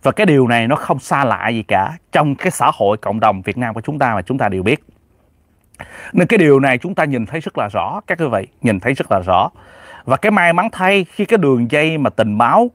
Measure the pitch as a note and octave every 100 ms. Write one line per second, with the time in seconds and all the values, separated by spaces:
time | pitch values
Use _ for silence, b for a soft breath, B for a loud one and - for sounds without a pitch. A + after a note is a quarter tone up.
0 | C#3 - G#3 D3 B2 A#2+ A2+ D3+ - D3+
1 | - D3+ C3+ G2 G2+ A2+ G#2+ F#2+ F#2+ E3
2 | _ - D3+ C3+ F#3 - C3 - G2+ A2
3 | G2+ G#2+ A2 G2 F#2+ A2 B2 A2 A2 D3
4 | C3 G#2+ F2 C3 A2 F#2 F#2 C#3+ _ _
5 | _ _ _ _ _ _ _ _ B B
6 | B - F3+ A3+ D#3 C#3 C#3 B2 E3+ G3+
7 | D#3+ C3 A2 D#3+ D#3 - G#2 G2+ F#2+ F3+
8 | - F3 D#3 A2 G2 _ B2+ G2+ A#2 C3
9 | D3+ G2+ F2+ F2+ B2+ - B B B B
10 | - C3 G#3+ G#3 F3 E3 A3 - F#3 G3+
11 | F3+ - G3+ A3+ D3+ B2+ A#2 D3 D#3 D#3+
12 | B2+ - A2 G#2 A#2+ E3+ A#3+